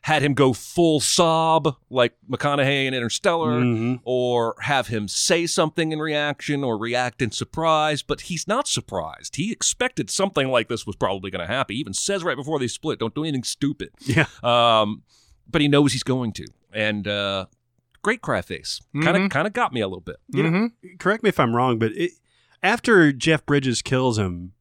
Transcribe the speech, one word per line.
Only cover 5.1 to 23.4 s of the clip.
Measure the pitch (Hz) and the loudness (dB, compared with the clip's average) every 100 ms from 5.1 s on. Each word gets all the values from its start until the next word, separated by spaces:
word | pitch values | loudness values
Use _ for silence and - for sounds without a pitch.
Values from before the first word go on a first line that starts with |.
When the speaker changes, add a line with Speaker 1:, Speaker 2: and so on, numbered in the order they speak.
| - - 170 170 | -4 0 0 0
Speaker 1:
something | - 156 - 160 | 0 0 0 -4
in | 156 | -4
reaction | 156 147 147 139 - 143 | -4 -2 -2 -4 -4 -2
or | 131 110 | -2 -2
react | 117 120 123 - | -2 -2 -2 -2
in | 120 | -4
surprise, | - - - 165 156 151 147 | -4 -8 -2 2 2 2 -2
but | - 143 | -4 -8
he's | - 165 - | -6 -8 -2
not | 233 - | -2 -2
surprised. | - - 95 78 - - - | -4 -4 -6 -6 -12 -12 -6
He | 202 | -6
expected | 202 - - 254 - 117 | -2 -2 -2 -4 -4 -6
something | - 196 170 131 | -2 0 0 2
like | 123 110 | 2 0
this | 117 - | -6 -6
was | 95 | -2
probably | 101 98 95 | -2 -2 -6
gonna | 92 87 | -8 -4
happen. | 123 127 107 | -4 -4 -6
He | |
even | 156 | -6
says | 101 - 202 | -6 -4 -2
right | 170 131 | -2 -4
before | 139 156 | -4 -2
they | 123 | -2
split, | - 156 117 | -4 -6 -4
"Don't | 113 143 | -4 -4
do | |
anything | 160 135 113 | -4 -4 -4
stupid." | - 143 - 90 _ | -4 -4 -4 -10 _
Speaker 2:
Yeah. | - 135 143 - | 0 0 0 -2
Speaker 1:
Um, | 120 120 117 110 104 107 _ _ _ _ _ | 2 4 6 4 2 -2 _ _ _ _ _
but | 165 | 0
he | 143 | 4
knows | 143 143 | 4 4
he's | 127 | 2
going | 135 131 120 | -2 -2 -2
to. | - - _ _ | -8 -14 _ _
And, | 107 107 104 101 | -4 -2 -2 -4
uh, | 104 101 98 92 _ _ _ _ _ | -2 -2 -4 -8 _ _ _ _ _
great | 202 233 | -4 -4
cry | - 120 | -2 -4
face. | - 80 - - _ | -4 -10 -8 -12 _
Kinda, | 143 160 | -2 2
Speaker 3:
Mm-hmm. | 185 190 | 2 2
Speaker 1:
kinda | 139 196 | 0 -2
got | 220 214 | -2 -4
me | 127 | -2
a | 98 | -4
little | 92 | -6
bit. | 87 - - | -12 -16 -6
Speaker 2:
You | 135 | -2
know, | 160 | 0
Speaker 3:
Mm-hmm. | 175 233 _ 185 180 | 2 -2 _ -20 -4
Speaker 2:
correct | 180 220 | -2 0
me | 214 | 0
if | - | 2
I'm | 127 117 | 2 2
wrong, | 127 117 | 2 2
but | 113 | 0
it, | - 175 _ _ _ _ _ | -2 -6 _ _ _ _ _
after | 185 226 - 208 156 | 0 0 4 6 6
Jeff | 135 160 156 | 4 0 0